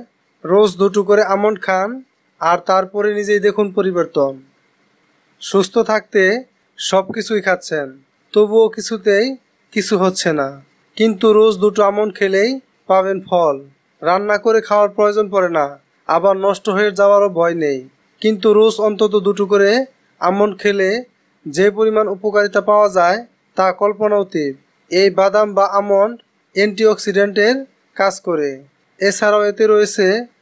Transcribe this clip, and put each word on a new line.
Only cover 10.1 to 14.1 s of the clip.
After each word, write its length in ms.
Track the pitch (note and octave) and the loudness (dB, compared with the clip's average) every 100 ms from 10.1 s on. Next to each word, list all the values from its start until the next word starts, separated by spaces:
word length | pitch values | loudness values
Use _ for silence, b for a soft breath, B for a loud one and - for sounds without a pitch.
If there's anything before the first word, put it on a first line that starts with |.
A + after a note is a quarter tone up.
| F#3 F3 | 0 -2
না, 160 | D3+ C#3 C#3 - _ _ - | -2 -4 -8 -20 _ _ -2
কিন্তু 300 | A3 F#3+ A3 | -2 2 2
রোজ 220 | G#3+ A3 F#3+ | 4 4 2
দুটো 220 | G#3 G3+ | 0 2
আমন্ড 280 | G3+ G#3 G#3+ | 0 0 -4
খেলেই 360 | - G3 F#3+ A3 C4+ - _ - | -2 -2 0 0 -4 -12 _ -2
পাবেন 320 | F#3+ F#3+ F#3+ | 0 0 -4
ফল। 360 | F#3+ F3+ E3 C#3 C#3 _ _ _ | -2 0 0 -2 -8 _ _ _
রান্না 340 | D#3 | -2